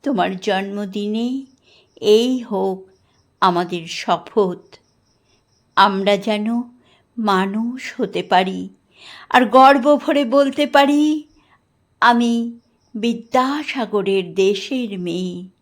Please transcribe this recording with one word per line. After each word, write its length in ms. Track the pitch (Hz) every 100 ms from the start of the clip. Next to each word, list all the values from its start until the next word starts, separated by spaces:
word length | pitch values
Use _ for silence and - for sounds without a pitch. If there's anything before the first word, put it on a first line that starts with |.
তোমার 340 | 277 220 180 185
জন্মদিনে 1040 | - 190 196 202 202 208 208 220 240 269 269 _ _ _ _ _
এই 420 | 208 214 247 254
হোক 480 | 220 196 190 190 - _ _ _ _ _
আমাদের 460 | 185 175 175 175 165
শপথ, 920 | - - 170 - - 190 175 _ - _ _ _ _ _ _ _ _ _ -
আমরা 400 | 202 196 196 202
যেন 460 | 208 208 214 233 247 _ _ _ _ 233
মানুষ 760 | 214 190 196 208 233 254 - -
হতে 220 | 240 175
পারি 460 | 180 185 190 185 185 _ _ _ - - -
আর 160 | 254 240
গর্ব 500 | 247 262 277 254 294
ভরে 280 | - 285
বলতে 420 | 254 277 277 269 294
পারি, 580 | 285 277 294 302 302 - _ _ _ _ _ _ _
"আমি 580 | 233 240 240 233 233 233 _ _ _
বিদ্যাসাগরের 1400 | 220 233 233 - 262 254 294 294 277 208 202 190 196 175
দেশের 640 | 165 190 196 - 262 233 196
মেয়ে 500 | 175 175 185 180 185 _